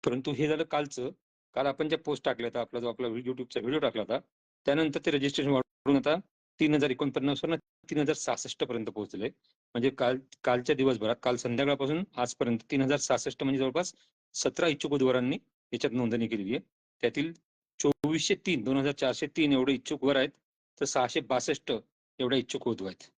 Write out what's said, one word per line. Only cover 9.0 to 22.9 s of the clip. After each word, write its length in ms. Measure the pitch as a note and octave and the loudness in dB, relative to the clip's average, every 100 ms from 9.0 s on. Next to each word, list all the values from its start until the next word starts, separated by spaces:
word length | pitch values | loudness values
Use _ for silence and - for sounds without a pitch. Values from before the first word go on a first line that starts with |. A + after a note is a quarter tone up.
| G2+ F#2+ A#2 - _ _ _ | -8 -6 -6 -8 _ _ _
म्हणजे 160 | A#2 C3 | 0 0
काल, 300 | C3+ B2 C3 - - | 2 0 0 -6 -6
कालच्या 320 | - B2 B2 C#3+ | 0 0 2 2
दिवसभरात, 400 | C3+ A#2 G#2+ - | 2 2 0 0
काल 120 | B2+ B2 | 0 -2
संध्याकाळपासून 680 | B2 A#2+ C#3+ C#3 C#3 D#3+ F#3+ - | -2 0 0 0 -2 -2 -4 -4
आजपर्यंत 440 | B2 - A#2+ A#2 - | -6 -2 -2 -2 -2
तीन 100 | C#3+ | 0
हजार 160 | C3 C#3+ | 2 0
सहासष्ट 460 | - B2 - B2+ | 0 -2 -2 -4
म्हणजे 160 | C#3 C3+ | -2 0
जवळपास 360 | C3 C#3+ F3+ - _ _ _ | 0 -2 -4 -10 _ _ _
सतरा 340 | - C#3 - E3+ | -4 -2 2 0
इच्छुक 240 | C#3+ D3 | 0 -2
उमेदवारांनी 480 | C#3+ C3 B2+ B2 D3+ _ _ _ | 2 4 4 0 -4 _ _ _
याच्यात 200 | A#2 D3 | -4 -2
नोंदणी 340 | A#2 A#2+ A#2 A2+ | 0 0 0 -2
केलेली 280 | A2+ G2 C#3 | -2 -4 -6
आहे. 40 | - _ _ _ | -6 _ _ _
त्यातील 320 | A#2+ B2+ D#3+ E3 _ _ _ _ | -2 -2 -4 -6 _ _ _ _
चोवीसशे 560 | C#3+ C#3+ D3 D#3+ - G3 - | 0 0 0 -2 0 -2 0
तीन, 180 | D#3 | -2
दोन 140 | A#2+ C3+ | 0 0
हजार 160 | C#3 | 0
चारशे 340 | C#3+ C3+ A2+ D3 | 0 -2 -2 -4
तीन 260 | - D3+ | 0 2
एवढे 200 | C3+ B2+ | 4 2
इच्छुक 300 | C3 - D3 | 0 -2 -2
उमेदवार 160 | C3+ C#3 | 2 2
आहेत, 100 | C#3 _ _ _ _ _ | 0 _ _ _ _ _
तर 60 | C#3+ | -2
सहाशे 340 | C#3 B2+ E3 | 0 0 -2
बासष्ट 540 | A#2 B2+ - C#3 - A#2 - _ _ _ | -2 -2 0 -4 -4 -6 -6 _ _ _
एवढे 200 | B2+ C3+ | 0 0
इच्छुक 280 | A#2 - B2 | -2 -4 -4
उमेदवार 240 | A2 F#2+ | -4 -6